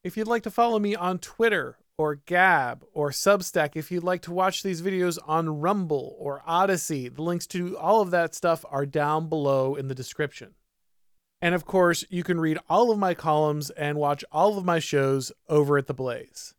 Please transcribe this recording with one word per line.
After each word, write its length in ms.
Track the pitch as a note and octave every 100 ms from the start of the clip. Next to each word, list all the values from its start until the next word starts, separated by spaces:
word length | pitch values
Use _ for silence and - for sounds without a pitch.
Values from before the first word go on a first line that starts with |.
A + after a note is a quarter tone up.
If 120 | F#3 G#3+
you'd 120 | G#3+
like 160 | A#3
to 60 | G#3+
follow 280 | A3 A#3 A3
me 160 | G#3
on 240 | G3+ F3+ F#3
Twitter 600 | - - A3+ G3 B2+ - _ -
or 180 | D3+
Gab 720 | C#3+ - F3 F#3 D#3+ B2 A#2+ -
or 180 | - D3
Substack, 640 | C3+ G3 G3+ F3+ F3 D3
if 160 | D#3+ D3+
you'd 140 | F3+
like 180 | F3 F3+
to 100 | -
watch 300 | F3 F#3+ F3+
these 180 | G3 E3
videos 380 | F#3 F#3+ F3+ D#3+ -
on 320 | D#3+ D#3+ D3+
Rumble 560 | E3 G3+ E3+ C#3+ - -
or 240 | C#3+ C#3 -
Odysee, 640 | E3+ G3 F#3 - D3 B2
the 140 | C3+
links 260 | E3 F3 -
to 280 | F#3 F3 -
all 240 | E3 A3
of 120 | F#3+
that 200 | F3 E3
stuff 320 | - E3+ E3 -
are 160 | C#3 C#3+
down 420 | D3+ D3 D#3 D#3+
below 460 | D#3 C#3+ C3+ C3
in 140 | C#3 C3+
the 60 |
description. 600 | C3 B2 - D3 - G2+ _ _ _ _ _ _ _ _ _
And 100 | E3+
of 120 | F3
course, 400 | - F#3+ F3 E3 -
you 140 | F3+
can 160 | F3 E3+
read 200 | D#3+ D#3 _
all 240 | F3 A#3+
of 60 | G#3+
my 160 | F#3+
columns 560 | E3+ D#3+ D3+ D3+ D3 C#3+
and 280 | - D3 D3
watch 260 | C#3+ C#3+ -
all 260 | D3+ G3 G3+
of 80 |
my 140 | F#3 E3
shows 540 | - C#3+ C3+ C3+ B2+ - -
over 280 | D3+ C#3+ C#3+
at 120 | C3+
The 60 |
Blaze. 600 | B2+ B2+ A#2 - - -